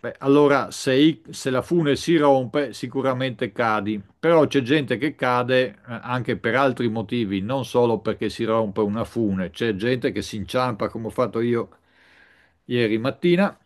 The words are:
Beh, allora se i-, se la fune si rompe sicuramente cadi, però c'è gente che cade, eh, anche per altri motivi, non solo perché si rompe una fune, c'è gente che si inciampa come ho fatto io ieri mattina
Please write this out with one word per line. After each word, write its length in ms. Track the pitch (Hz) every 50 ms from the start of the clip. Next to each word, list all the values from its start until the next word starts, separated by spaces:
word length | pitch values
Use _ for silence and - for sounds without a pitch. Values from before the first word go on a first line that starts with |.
Beh, 140 | - 120 - -
allora 520 | - 135 139 147 147 143 139 135 117 92
se 240 | - - - 139 131
i-, 280 | 131 147 160 151 127 _ -
se 200 | 160 - - 139
la 120 | 127 127 120
fune 340 | - 170 175 160 143 139
si 200 | 120 - - 170
rompe 560 | 160 147 143 139 131 127 120 - 147 143 127 104
sicuramente 800 | - - 127 123 135 127 135 131 123 131 131 120 - 131 113 -
cadi, 480 | - 120 113 107 107 101 104 107 104 98 - _ _
però 280 | - 160 170 160 147
c'è 140 | 123 - 139 135
gente 340 | 117 143 156 143 - 123 107
che 160 | 123 156 139
cade, 520 | _ - 127 123 123 123 120 127 127 127 120
eh, 60 | - - _
anche 500 | - 120 113 - 123 123 127 120 123 120
per 180 | 101 - 117 110
altri 320 | 127 139 139 123 - 123 117
motivi, 520 | 107 113 107 101 120 123 117 95 98 98
non 240 | 95 104 131 139 123
solo 360 | - - 123 120 117 117 104
perché 280 | - - 104 - 117 107
si 160 | 101 - 113
rompe 360 | 110 110 113 113 104 95 -
una 240 | 110 101 104 113 113
fune, 460 | - - 120 113 104 95 95 92 85
c'è 240 | 82 - 117 117 107
gente 360 | 92 101 120 131 127 - 143 98
che 100 | - 101
si 140 | - -
inciampa 520 | 110 95 - - 127 127 127 120 104 120 104
come 180 | - 113 113
ho 40 | 110
fatto 300 | 104 - 127 107 98 113
io 280 | 117 120 123 117 110 - _ _ _ _ _ _ _ _ _ _ _ _ _ _ _ _ _ _ _
ieri 340 | - 127 123 120 107 107 113
mattina 580 | 113 135 139 _ - 175 170 175 202 190 - _ _